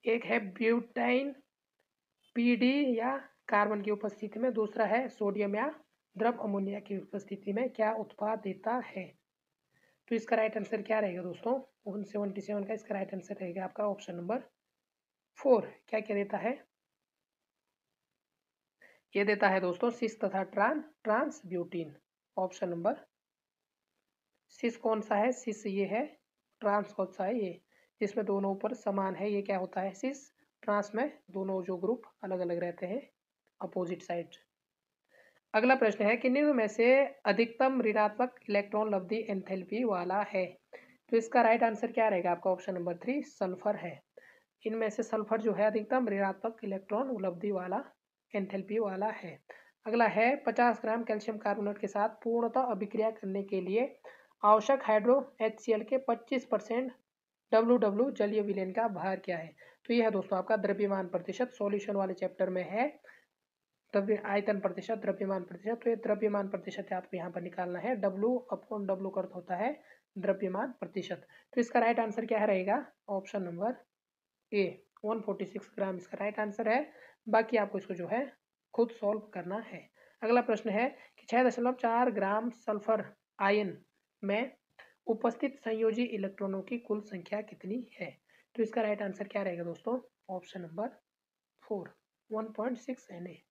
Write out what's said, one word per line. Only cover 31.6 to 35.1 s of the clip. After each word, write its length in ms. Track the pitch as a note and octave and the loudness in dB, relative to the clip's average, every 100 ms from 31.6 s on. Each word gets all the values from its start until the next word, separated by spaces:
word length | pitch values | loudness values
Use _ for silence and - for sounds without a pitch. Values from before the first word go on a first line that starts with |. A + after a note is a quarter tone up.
जो 120 | F3+ F3+ | -2 -2
ग्रुप 240 | F#3+ B3 - _ | -2 -2 -6 _
अलग 160 | G3 F#3 | -6 -4
अलग 180 | F3 E3+ | -2 -2
रहते 280 | F3 F3 F3+ | -4 -6 -6
हैं 140 | A3+ - _ _ _ _ _ | -6 -8 _ _ _ _ _
opposite 420 | F#3 F#3 F3 F3 | -6 -4 -4 -6
side। 340 | - F3 E3+ - _ _ _ _ _ _ _ | -4 -6 -6 -16 _ _ _ _ _ _ _